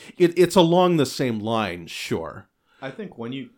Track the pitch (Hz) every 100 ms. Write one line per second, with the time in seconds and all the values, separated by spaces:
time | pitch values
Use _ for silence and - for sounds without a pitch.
0 | - - 175 175 175 190 165 175 180 165
1 | 170 - 131 110 107 113 101 87 82 -
2 | - 98 78 - - _ _ _ 135 170
3 | 208 - 117 135 123